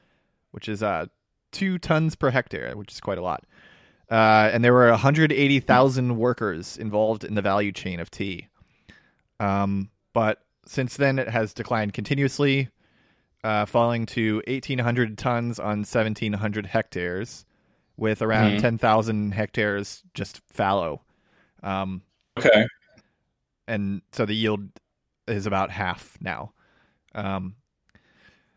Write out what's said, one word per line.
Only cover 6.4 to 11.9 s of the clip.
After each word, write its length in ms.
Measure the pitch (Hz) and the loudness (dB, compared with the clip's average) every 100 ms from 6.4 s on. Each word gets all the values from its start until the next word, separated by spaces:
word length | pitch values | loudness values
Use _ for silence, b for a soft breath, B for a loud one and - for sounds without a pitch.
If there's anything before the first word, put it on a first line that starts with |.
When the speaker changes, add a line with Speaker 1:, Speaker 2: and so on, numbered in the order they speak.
| 107 80 92 - | -2 -4 -8 -10
Speaker 1:
involved 480 | 107 107 110 107 | -4 0 0 0
in 100 | - | -4
the 80 | 104 | -2
value 300 | 98 101 104 | 0 0 0
chain 280 | 90 92 87 | -4 -8 -8
of 100 | 82 | -10
tea. 380 | - 98 87 - b b b b b b b b _ | -8 -8 -8 -14 b b b b b b b b _
Um, 520 | 104 98 98 98 98 _ _ | -2 0 0 -2 -6 _ _
but 300 | 117 107 110 _ _ - | -2 0 -2 _ _ -10
since 300 | - 127 - | -6 -6 0
then, 220 | 139 135 | 0 0
it 100 | 110 | -2
has 260 | 117 110 | -2 -2
declined 380 | - - 113 104 | -6 -4 -2 -2